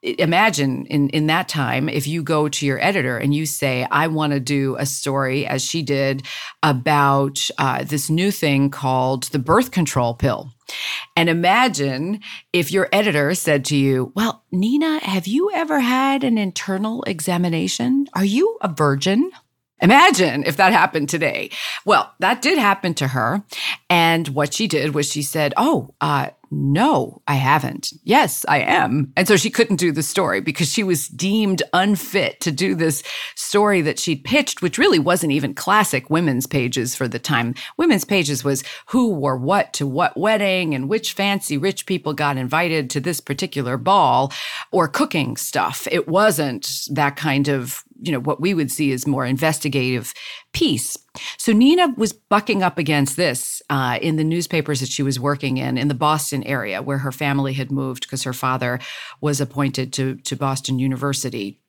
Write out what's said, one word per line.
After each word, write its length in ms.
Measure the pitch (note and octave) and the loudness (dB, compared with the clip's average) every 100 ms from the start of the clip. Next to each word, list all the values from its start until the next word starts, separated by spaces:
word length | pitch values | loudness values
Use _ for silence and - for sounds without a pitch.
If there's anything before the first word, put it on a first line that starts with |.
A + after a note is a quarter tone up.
i-, 120 | - - | -6 0
imagine 680 | D#3+ E3+ A3 D3 C#3 C3 C#3 | 2 4 2 2 0 -2 -2
in, 240 | D3 C#3 | 0 2
in 180 | D#3 D3+ | 2 0
that 200 | E3 F3+ | 0 -2
time, 400 | D#3 B2+ B2 D3 | -4 -2 -2 -2
if 200 | - C#3 | -2 -2
you 160 | E3 | -4
go 240 | C#3+ D#3 D3+ | 0 0 0
to 180 | D3 C#3+ | 0 -2
your 160 | C3+ | 0
editor 340 | E3 G3 B2+ A#2+ | 0 0 -2 -2
and 140 | C3+ | 0
you 140 | D3 D#3 | 0 -2
say, 400 | - C#3 B2+ C3 | -2 -2 -2 0
"I 200 | C#3 D#3+ | 0 0
want 240 | D#3+ D3+ | 0 0
to 80 | C#3+ | -2
do 340 | B2 C#3+ C3+ B2+ | 0 -2 0 -2
a 80 | C#3 | -4
story," 600 | - - C3+ C3+ C3+ - | -4 -4 -2 -2 -2 -2
as 180 | C3+ | -4
she 180 | - E3 | -2 -4
did, 440 | D3 C#3 C#3 C3+ - - - - | -2 0 0 -2 -6 -12 -14 -2
"about, 880 | D#3 C3+ B2+ D3 C#3 C#3 C#3 C#3 - - | 0 2 2 4 4 4 0 -2 -6 -2
uh, 260 | C#3 C3 | -2 -2
this 260 | C#3 C#3+ - | -4 -4 0
new 220 | D#3+ F#3+ | 0 0
thing 380 | G3 D#3 C#3 C#3 | 0 0 2 2
called 540 | C3+ C3+ C3 B2+ C3 | 0 0 0 0 -2
the 140 | - D3+ | -2 -4
birth 320 | B2+ F#3+ B3+ | 2 2 2
control 440 | - D#3+ - A#2+ | 0 0 0 0
pill." 360 | A#2+ C#3 - C3+ - - - - - - | 0 0 -2 -6 -20 -14 -10 -8 -8 -6
And 140 | - E3+ | 0 2
imagine 920 | E3+ F3 G#3 B3+ D3+ C#3 C3 E3 G#3 - - _ | 2 4 4 4 2 -2 -2 -4 -6 -8 -18 _
if 200 | F3 D3+ | -2 0
your 160 | F3+ F#3 | 0 2
editor 440 | G3 G#3+ D3+ C#3+ | 2 2 2 2
said 300 | F3+ - C#3+ C3+ | 0 2 2 2
to 100 | D3 | 2
you, 360 | C3+ C3 B2+ - | 4 2 0 -2
"Well, 260 | A3+ - _ | -2 -2 _
Nina, 480 | F3+ G#3 C#4+ D#4+ D#4 | -2 2 2 2 0
have 240 | - F#3+ F3 | 0 -4 0
you 240 | A#3+ F#4+ | 0 0
ever 280 | F4+ D#4+ D4+ | 0 0 0
had 440 | A#3+ B3+ C4+ C#4 | 2 2 2 2
an 140 | C4+ A3+ | 2 2
internal 680 | G3 - - F#3+ G#3+ A#3 | 0 -4 -4 -2 -2 -4
examination? 1000 | - E3+ D#3 F3 F3+ E3 F3+ - A#3+ C4+ C#4 | -6 -4 -2 0 0 0 -2 -2 0 0 0
Are 100 | - | 0
you 340 | G3 A3 G4 A4+ | 0 2 2 0
a 80 | G3+ | -6
virgin?" 600 | D3+ D3 C#3 F3+ G3+ F4 - _ _ _ _ | 2 2 2 2 2 0 -2 _ _ _ _
Imagine 600 | - C4 F#4 - F3 C3 C#3+ | 6 8 8 6 2 0 -2
if 100 | D3 | 4
that 160 | F#3 | 4
happened 380 | A3 F3 D#3+ C#3+ | 6 4 2 -2
today. 400 | E3 D3+ - G2 - - - | 0 0 -2 -6 -8 -8 -6
Well, 280 | - G3+ - _ | 2 4 2 _
that 220 | F#3 B3 | 0 2
did 160 | C4+ F4 | 2 2
happen 380 | G#3 G3 F3+ | 2 2 0
to 140 | E3 C3+ | -2 -2
her. 360 | B2+ A2+ F#3 - - - - _ | 0 0 -2 -6 -8 -6 -8 _
And 360 | F3 E3 E3 D3+ | 4 4 2 0
what 260 | C#3 D3 | -2 -2
she 120 | - G#3+ | 0 0
did 280 | D3+ D3 | 0 0
was 160 | D3 C#3 | 0 -2
she 120 | - | -2
said, 300 | C#3+ D#3+ D3 - | -4 0 0 2
"Oh, 380 | B3+ C#4 - _ | 2 2 -2 _
uh, 300 | D3+ C#3+ - - _ | -2 0 -2 -8 _
no, 760 | D3 C#3 D3 C4 C#3+ B2 - - | -2 2 4 4 2 0 -8 -4
I 80 | |
haven't. 580 | C#3+ C3 D3+ C#3 - - - | 0 4 2 2 -8 -10 -10
Yes, 440 | - A#3+ A#3 - - | 2 4 4 -2 0
I 120 | C#3+ | 0
am." 520 | - F3+ C#3+ C3+ C3+ - | 2 2 2 0 0 0
And 100 | F#3 | 4
so 80 | G3+ | 4
she 140 | - | 2
couldn't 260 | - A3+ F3+ | 0 2 2
do 160 | F3 | 0
the 100 | D3 | 0
story 380 | D#3 - E3+ F#2+ | -2 0 0 0
because 320 | B2 C#3+ D#3 | -2 -2 -2
she 100 | - | 0
was 260 | G3 E3 - | 0 0 -2
deemed 540 | A#2+ F#3+ G#3+ G#3+ F#3 - | -4 0 2 2 0 0
unfit 640 | F3 G3 G3+ - G3+ C#3 - | 2 2 0 0 -2 -2 -2
to 100 | - | -4
do 240 | C#3 F#3 | -2 0
this 280 | F#3 D#3+ C#3+ - - - | 2 0 0 -6 -10 -12
story 480 | - - G#3 G#3 G3 | -10 -2 2 4 4
that 160 | D3+ - | 2 -2
she'd 260 | - D3 | -2 -4
pitched, 380 | - C#4 C#4+ - | 0 0 0 -2
which 160 | F3 - | -4 2
really 200 | F4 E3+ | 4 4
wasn't 340 | D3+ F3 D#3+ | 4 0 2
even 200 | C#3 C#3 | 0 -2
classic 560 | - - G#3 G3+ C3+ - | -4 0 2 2 -2 0
women's 380 | D#3+ E3+ B2 - | 0 2 0 0
pages 500 | C#3+ B2+ B2+ A#2+ - | -2 -2 -2 -4 -4
for 100 | B2+ | -4
the 120 | A#2+ | -4
time. 360 | - C3+ A#2 A#2+ - - | -2 -2 -2 -6 -10 -2
Women's 280 | E4+ G#3+ - | 2 2 2
pages 360 | G3+ D3 C#3 | 0 0 -2
was 200 | C#3 C#3 - - - | -2 -4 -6 -16 -2
who 260 | B3 A#3+ | 0 2
wore 240 | F3 C#3 C3 | 2 -2 -2
what 380 | C3 G3 - | 0 0 0
to 120 | - C#3+ | -2 -4
what 300 | C3 F3 - | 0 -2 0
wedding 580 | G3 G#3+ G3+ F#3 E3+ | 0 2 2 0 0
and 140 | C#3 C3+ | -2 -2
which 240 | G#3+ A3 | -2 -4
fancy 460 | - G3 G3+ - C#3+ | -4 -2 -2 -2 -2
rich 260 | F3+ F#3+ | -2 -4
people 300 | - F#3 - | -4 -4 -2
got 240 | D3 D3 C3 | -2 -2 0
invited 500 | B2+ D#3 F3 D#3+ B2+ | -2 0 0 0 -2
to 100 | C#3+ | -4
this 200 | C#3+ E3 | -4 -6
particular 560 | - C#3+ F#3 - B2 B2+ | -6 -6 -4 -4 -4 -2
ball 560 | A#2+ G3 D3 B2 C3+ - - - - | 2 4 4 2 0 -4 -10 -10 -4
or 160 | G3 E3 | 0 0
cooking 480 | - - F3 B2+ A2+ | 0 -2 0 -2 -4
stuff. 500 | - - F2+ C#3 - | -4 -2 -2 -4 -2
It 180 | E3+ - | -2 0
wasn't 600 | E3+ G#3+ D#3 D3 A#2+ - - - | 4 4 2 -2 -2 -6 -8 -6
that 260 | D3 C#3+ C#3+ | 0 0 0
kind 320 | D#3 C#3 C#3+ | 0 2 2
of, 340 | C#3 B2 - - - | 0 -2 -10 -14 -12
you 120 | D#3 | -4
know, 80 | C#3 | -2
what 200 | C3+ - | -2 0
we 140 | F3 | 0
would 160 | F#3 C#3 | 0 0
see 220 | - D3 | 0 0
as 140 | C3 C#3 | 0 -2
more 200 | C3+ B2+ | -2 0
investigative 880 | C3 D#3+ D#3 D3+ C#3 B2+ B2+ - - - - _ | 0 0 0 -2 0 0 -2 -6 -14 -16 -18 _
piece. 440 | - D#4 D#3 - - _ - - - | -2 0 0 -4 -10 _ -16 -14 -6
So 140 | - | 2
Nina 420 | G#3+ B3+ F4 F4 A#3+ | 6 6 6 4 2
was 160 | A3 | -2
bucking 500 | - _ G#3 G#3+ G3+ | -2 _ 0 2 0
up 140 | F#3 F3 | 0 0
against 380 | D#3 D3 C#3 - | 0 2 2 0
this, 460 | F3 C3 - - _ | -2 -2 -6 -10 _
uh, 280 | C#3 B2+ A#2+ | -2 0 0
in 140 | E3 D#3 | -2 0
the 80 | |
newspapers 560 | D#3 E3 E3 E3 D3 C#3+ | 0 0 -2 -2 -2 -4
that 100 | C3 | -4
she 120 | - | -2
was 160 | C#3 B2 | -2 0
working 380 | C#3 C#3+ C#3 C3 | -2 -2 -2 -2
in, 220 | C3 B2+ | -2 0
in 100 | C#3+ | 0
the 60 | |
Boston 480 | C3+ D3+ D3+ C#3+ C#3 | 0 0 0 -2 -6
area 380 | - C3+ G#2 F#2+ | -4 -4 -4 -6
where 160 | B2+ C#3 | -4 -4
her 140 | C3+ | -4
family 420 | B2 D3 C#3 C#3 | -4 -2 0 -2
had 160 | C3 C3+ | -4 -4
moved 360 | C#3 C3+ B2+ - | -4 -4 -8 -10
'cause 180 | B2+ | -8
her 100 | - | -6
father 440 | B2+ C3 B2+ B2 B2 - - - - | -4 -2 -2 -2 -4 -8 -14 -16 -6
was 180 | D3+ C#3+ | -2 -2
appointed 540 | C#3 C#3+ C#3 - C3 | -4 -2 -2 -2 -6
to, 220 | - C3 C3 | -4 -4 -4
to 200 | - C3+ | -8 -4
Boston 420 | C#3 C3 - C3 | -4 -4 -4 -2
University. 800 | C3+ B2+ C#3 C#3 C3 B2 G2+ - | -2 -2 -4 -4 -4 -6 -8 -10